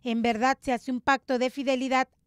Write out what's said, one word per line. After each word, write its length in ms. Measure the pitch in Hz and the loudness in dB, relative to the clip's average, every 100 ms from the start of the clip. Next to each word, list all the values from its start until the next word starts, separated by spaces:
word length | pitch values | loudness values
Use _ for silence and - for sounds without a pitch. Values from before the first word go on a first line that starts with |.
¿en 180 | 247 233 | -4 0
verdad 360 | 233 220 254 269 | 0 2 0 0
se 100 | - | -2
hace 200 | 240 - | -4 -4
un 100 | 254 | -4
pacto 380 | - 269 - 247 | 0 0 0 0
de 100 | 254 | 0
fidelidad 580 | 277 269 262 262 262 262 _ | -2 -2 -2 0 0 0 _